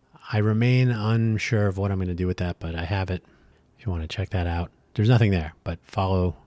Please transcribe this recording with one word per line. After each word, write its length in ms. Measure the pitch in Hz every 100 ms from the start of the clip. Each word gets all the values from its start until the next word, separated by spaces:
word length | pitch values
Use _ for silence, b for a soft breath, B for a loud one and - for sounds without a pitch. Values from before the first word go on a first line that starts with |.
| _ - -
I 60 | 107
remain 520 | 107 110 120 127 127
unsure 800 | 113 107 113 113 107 - 113 104
of 100 | 95
what 140 | 101
I'm 80 | 95
gonna 160 | 90 87
do 120 | 90
with 100 | 92
that, 220 | 87 87
but 140 | 85
I 120 | 85 85
have 260 | 101 92
it. 120 | 90 b b b b b _
If 80 | 104
you 60 |
wanna 160 | 87 80
check 220 | - 95
that 180 | 90 85
out, 240 | 85 87 _ _ -
there's 140 | 110
nothing 220 | 123 110
there, 220 | 95 78 -
but 160 | - 85
follow 540 | - - 95 95 90 80